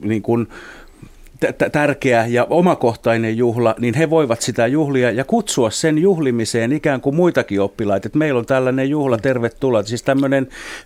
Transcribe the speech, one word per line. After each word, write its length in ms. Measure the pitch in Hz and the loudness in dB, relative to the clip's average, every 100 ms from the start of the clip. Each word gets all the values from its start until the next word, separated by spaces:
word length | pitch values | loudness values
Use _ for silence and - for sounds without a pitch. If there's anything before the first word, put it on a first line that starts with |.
niin 220 | 107 110 | -4 -4
kuin 260 | 104 117 107 - - - - - - - - - | 0 -2 -2 -10 -20 -20 -20 -20 -20 -20 -20 -4
tä-, 120 | - | -4
tä-, 180 | - - | 0 -2
tärkeä 560 | 156 147 135 135 117 117 | 2 0 0 2 2 2
ja 200 | 120 120 | 0 2
omakohtainen 880 | 156 180 151 120 110 120 113 113 113 | 2 2 2 0 0 0 0 0 0
juhla, 360 | 123 117 113 110 | 0 2 0 0
niin 160 | 120 | -2
he 160 | 123 156 | 0 2
voivat 300 | 160 135 117 | 2 2 0
sitä 240 | - 120 117 | -2 0 0
juhlia 440 | 147 143 135 123 | 0 0 0 0
ja 140 | 110 | 0
kutsua 460 | - 233 220 - 113 | -2 -2 0 0 0
sen 280 | - 160 151 | 0 0 2
juhlimiseen 760 | 190 165 139 120 110 117 117 | 2 2 0 0 -2 -2 0
ikään 280 | 156 151 127 | 0 0 -2
kuin 160 | 139 156 | 0 2
muitakin 440 | 175 139 - 98 | 2 2 0 0
oppilaita. 480 | 98 - 104 98 110 | 0 -2 -2 -2 0
Et 60 | |
meillä 240 | 151 156 123 | 0 0 0
on 80 | 113 | 0
tällainen 440 | 131 127 131 135 | 0 0 0 0
juhla, 280 | 151 139 110 | 0 0 0
tervetuloa. 640 | 131 127 117 - 135 110 | 0 -2 -4 -2 0 0
Siis 200 | 104 117 | 0 -4
tämmönen 460 | - 135 139 139 131 - - - | -2 0 2 0 -2 -8 -16 -14